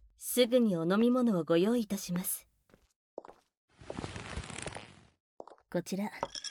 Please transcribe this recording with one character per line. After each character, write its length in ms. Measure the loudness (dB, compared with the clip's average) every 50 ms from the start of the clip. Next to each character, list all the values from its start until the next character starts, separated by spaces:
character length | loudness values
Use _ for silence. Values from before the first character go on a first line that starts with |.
| -20 -20 _
す 300 | -16 -10 -2 2 2 4
ぐ 120 | 6 6 4
に 200 | 4 4 2 2
お 120 | 2 2
飲 80 | 4 4
み 120 | 4 4
物 280 | 4 4 4 2 2 2
を 60 | 2
ご 140 | 4 4 4
用 180 | 4 4 2
意 60 | 0 0
い 40 |
た 120 | -2 -6 -6
し 160 | -6 -4 -4
ま 100 | -4 -2
す。 240 | -4 -6 -6 -8 _ _ _ _ _ _ -20 _ _ _ _ _ _ -18 -18 -18 -18 -20 _ _ _ _ _ _ _ _ -20 -18 -16 -12 -12 -10 -10 -10 -12 -12 -10 -10 -10 -10 -10 -12 -12 -12 -12 -12 -14 -16 -18 -20 -20 -20 _ _ _ _ _ _ -20 -20 -20 -20 _ _ -8
こ 120 | -6 -6 -6
ち 160 | -4 -6 -6
ら、 120 | -6 -6 -6 -8 -10 -10 -10 -14 -14 -14